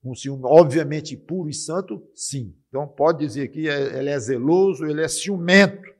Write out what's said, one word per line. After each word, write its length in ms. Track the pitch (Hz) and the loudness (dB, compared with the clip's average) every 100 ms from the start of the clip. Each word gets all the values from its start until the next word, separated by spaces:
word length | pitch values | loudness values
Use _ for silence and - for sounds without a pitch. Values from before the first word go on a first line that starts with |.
um 120 | 127 123 | -12 -12
ciúme 280 | 139 135 127 | -10 -6 6
obviamente 680 | 156 160 147 143 151 151 - | 8 8 2 -2 -6 -8 -16
puro 340 | - 185 156 | -8 -8 -6
e 40 | |
santo, 480 | - - 170 190 101 - | -10 -6 -8 -8 -14 -16
sim. 420 | - - 139 104 - _ | -14 -10 -10 -10 -16 _
Então 200 | 131 147 | -8 -8
pode 320 | - 151 156 | 0 0 2
dizer 300 | 147 123 135 | -4 -6 -8
que 200 | 156 156 | -6 -4
é, 300 | 143 139 131 | -2 -4 -4
ele 100 | 139 | -4
é 100 | 143 | -4
zeloso, 680 | 110 127 135 180 196 143 156 | -4 -2 0 2 2 0 -6
ele 160 | 151 | -4
é 60 | 156 | -4
ciumento. 840 | - 190 190 170 196 196 - - | -4 -6 -6 4 6 6 0 -20